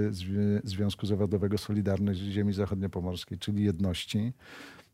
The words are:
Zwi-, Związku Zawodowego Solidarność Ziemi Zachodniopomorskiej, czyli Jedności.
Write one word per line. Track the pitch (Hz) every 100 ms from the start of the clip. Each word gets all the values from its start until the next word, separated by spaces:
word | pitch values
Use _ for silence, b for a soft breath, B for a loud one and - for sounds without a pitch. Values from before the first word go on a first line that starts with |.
| 104
Zwi-, | 95 90 101 104 104
Związku | 107 95 101 - 98
Zawodowego | 101 101 101 98 104
Solidarność | - 104 98 98 101 92
Ziemi | 98 98 101
Zachodniopomorskiej, | 95 95 101 98 90 90 90 - 87
czyli | - 101
Jedności. | 104 85 98 87 - 110 117 - B B B B B